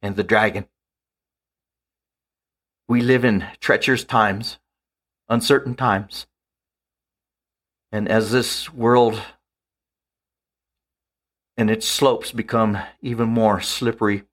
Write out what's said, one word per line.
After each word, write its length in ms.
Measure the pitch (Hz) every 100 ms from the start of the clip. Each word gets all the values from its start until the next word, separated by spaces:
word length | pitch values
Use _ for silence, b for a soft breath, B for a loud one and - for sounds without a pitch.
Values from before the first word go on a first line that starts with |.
and 140 | 101 98
the 80 |
dragon. 420 | 92 110 107 104 98 _ _ _ _ _ _ _ _ _ _ _ _ _ _ _ _ _ _ _ _ _ _
We 160 | 120
live 220 | 120 127
in 220 | 123 101 - -
treacherous 440 | - 107 - 127
times, 540 | - 123 107 98 117 - _ _ _ _ _ _ _
uncertain 460 | 117 117 139 127
times. 520 | 123 127 98 101 - - _ _ _ _ _ _ _ _ _ _ _ _ _ _ _ _
And 180 | 107 104
as 220 | 110 104
this 420 | 123 117 - -
world 480 | 135 117 123 120 110 - - _ _ _ _ _ _ _ _ _ _ _ _ _ _ _ _ _ _ _ _ _ -
and 140 | 107
its 180 | 110 -
slopes 440 | - 139 117 -
become 460 | 113 110 117 110 98 90 -
even 280 | - 117 113
more 320 | 117 110 101
slippery 640 | - - 120 113 107 101 -